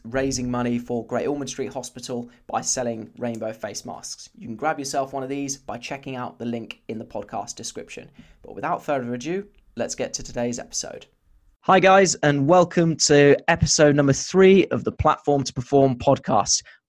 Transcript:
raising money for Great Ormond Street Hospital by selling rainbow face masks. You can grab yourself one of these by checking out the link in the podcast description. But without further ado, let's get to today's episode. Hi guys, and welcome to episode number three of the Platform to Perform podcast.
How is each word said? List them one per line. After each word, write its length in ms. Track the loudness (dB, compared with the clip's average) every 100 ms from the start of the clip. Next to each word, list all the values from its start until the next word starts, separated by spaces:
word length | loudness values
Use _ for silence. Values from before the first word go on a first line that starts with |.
raising 480 | -6 -4 -2 -4 -4
money 280 | -2 -2 -4
for 280 | -4 -8 -4
Great 220 | -4 -2
Ormond 220 | -4 -8
Street 220 | -8 -8
Hospital 580 | -8 -12 -14 -10 -10 -10 _ -8
by 140 | -6
selling 500 | -4 -4 -4 -8 -12 -10
rainbow 340 | -8 -6 -8
face 320 | -8 -12 -12
masks. 460 | -14 -16 -14 -18 -20 _
You 120 | -16
can 80 | -6
grab 240 | -6 -4
yourself 320 | -6 -6 -6
one 100 | -8
of 60 | -8
these 300 | -8 -8 -10
by 200 | -10 -12
checking 380 | -10 -12 -12 -10
out 220 | -12 -10
the 80 | -8
link 340 | -8 -10 -16 -12
in 100 | -12
the 60 |
podcast 500 | -10 -12 -10 -10 -10
description. 560 | -12 -14 -14 -16 -18 -20 -20 -20 _
But 140 | -18 -10
without 260 | -6 -6
further 300 | -4 -4 -4
ado, 320 | -8 -6 -8 -8 _ _ -8
let's 180 | -8
get 200 | -6 -8
to 100 | -8
today's 340 | -10 -6 -6 -6
episode. 480 | -10 -10 -10 -14 -20 _ _ _ _ _
Hi 180 | 2 4
guys, 340 | 6 6 4 2
and 240 | 0 2 4
welcome 480 | 6 6 2 0 0 4
to 300 | 6 8 6 2
episode 460 | 0 2 4 6 6
number 160 | 4
three 540 | 2 0 6 8 8 4
of 180 | 0
the 80 | -4
Platform 500 | -2 0 0 0 0
to 100 | -2
Perform 440 | -8 0 2 2 2
podcast. 680 | 0 0 2 0 0 -4 -6 _